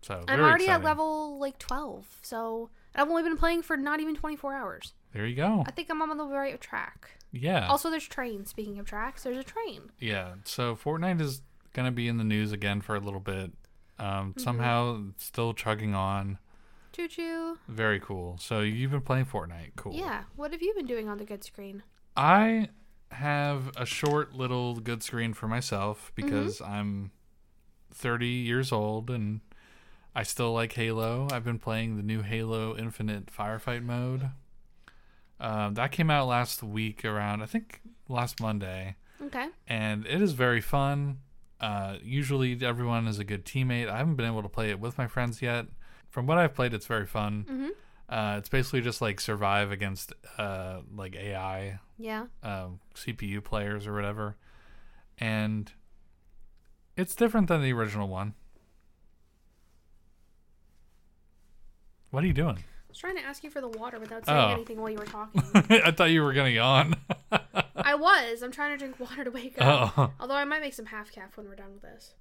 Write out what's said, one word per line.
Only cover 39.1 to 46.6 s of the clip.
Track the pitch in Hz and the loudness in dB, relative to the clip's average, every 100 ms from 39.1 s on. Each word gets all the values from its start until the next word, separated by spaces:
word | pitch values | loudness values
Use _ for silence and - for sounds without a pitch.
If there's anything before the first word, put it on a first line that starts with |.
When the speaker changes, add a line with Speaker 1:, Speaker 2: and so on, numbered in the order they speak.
| - | -14
Speaker 2:
Okay. | 285 262 277 - - | -10 -6 -8 -10 -6
Speaker 1:
And | 113 107 107 107 | -2 0 -2 -2
it | 156 | 2
is | 202 | 2
very | 135 123 120 | 4 4 4
fun. | - 143 139 143 143 135 - - - - | 4 2 4 2 -2 -4 -10 -20 -20 -6
Uh, | 110 104 98 98 | -2 -2 -2 -6
usually | - 135 135 139 127 123 | -4 -2 2 2 2 2
everyone | 123 120 120 117 113 | 0 0 2 2 2
is | 104 | 0
a | |
good | 101 101 90 | -2 -4 -4
teammate. | 135 127 120 117 | 0 2 2 0
I | 107 | 0
haven't | 151 143 | 2 2
been | 117 | 2
able | 113 | 0
to | 104 | -2
play | - 110 | 0 0
it | 98 | 0
with | 113 131 | -4 -2
my | 120 | -2
friends | - 120 117 | 0 -2 -2
yet. | 123 120 113 - - - - | -2 -2 -2 -10 -14 -18 -10
From | - 123 | -4 4
what | 165 | 6
I've | 165 | 6
played, | - | 4